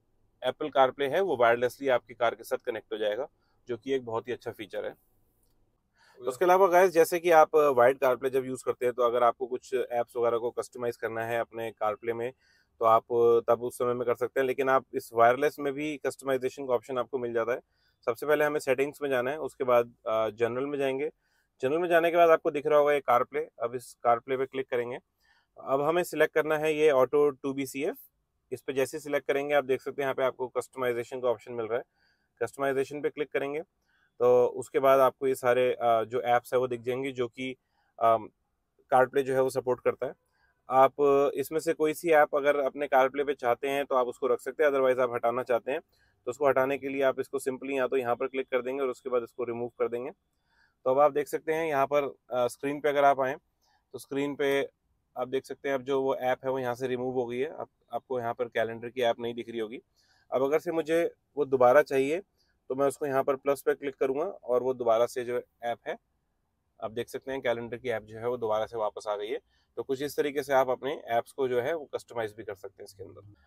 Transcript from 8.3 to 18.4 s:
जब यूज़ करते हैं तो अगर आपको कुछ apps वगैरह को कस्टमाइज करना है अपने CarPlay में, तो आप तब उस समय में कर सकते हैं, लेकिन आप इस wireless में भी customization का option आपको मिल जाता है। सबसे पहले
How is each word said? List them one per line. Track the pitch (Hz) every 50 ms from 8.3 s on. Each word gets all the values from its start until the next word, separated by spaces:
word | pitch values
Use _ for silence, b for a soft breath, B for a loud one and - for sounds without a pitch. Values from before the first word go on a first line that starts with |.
जब | 123 135 127
यूज़ | 127 131 120 -
करते | 127 117 - 123
हैं | 123 117
तो | 123 123
अगर | 117 117 123 120
आपको | 117 117 - 131
कुछ | 120 127 123 _ - 131
apps | 123 113 - 120 120 120 _ -
वगैरह | 123 117 117 117 117
को | 117 120
कस्टमाइज | - 117 113 - - 127 123 120 120
करना | - - 110 113 113 113
है | 113 117 117
अपने | 113 _ 110 113 113 113 104 - 110
CarPlay | 107 104 - - 117 113
में, | 117 117 127 131 _ _ _ _ _ _ _ _ -
तो | 117
आप | 110 113 113 - - 120 117 117 117 117 117 113 -
तब | 117 113 120
उस | 123 - -
समय | 127 123 123
में | 123 123
कर | 120 120
सकते | - 127 110 - 135
हैं, | 135
लेकिन | 127 127 - 135 131
आप | 131 131 123 _ -
इस | 131 - - 113
wireless | 113 117 117 123 135 147 151 - -
में | 143 143 135
भी | 139 151 156 151
customization | 131 - 135 127 - 131 135 135 127 127 131 - - 139
का | 127 123
option | 117 113 - 135 127
आपको | 120 117 - 131
मिल | 120 120 117
जाता | 117 113 110 123
है। | - - _ _ _ _ _ _ _ -
सबसे | 123 117 - 143
पहले | 143 151 147